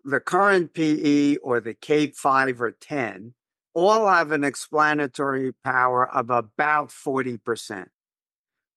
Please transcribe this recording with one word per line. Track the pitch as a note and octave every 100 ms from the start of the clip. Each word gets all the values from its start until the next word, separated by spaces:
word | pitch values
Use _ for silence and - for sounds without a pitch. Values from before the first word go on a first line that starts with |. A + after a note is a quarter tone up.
the | C#3 C3+
current | - F#3 G3+ G3 D#3+
P | - D#3 D3+ D3+ D3 C#3+
E | C#3+
or | C3+ A#2+
the | A2+
cape | G#2 - D3+ D3 -
five | D3 C3+ C3+ B2
or | A#2
ten | F#2+ - D3 A2+ F#2+ A2+ - _ _ _
all | E3+ F#3 A3 G#3
have | F3+ D3+
an | D3+
explanatory | C#3+ B2+ - D3+ D3+ D3+ C#3+ - C#3 C3+ C3 -
power | C3 B2+ B2+ B2 B2+
of | C3+ A#2
about | B2 A2 - D3+ D3+ C3+
forty | - - C3+ B2+ A#2
percent. | - A2+ - G2+ F2+ _ _ _ _ _ _ _ _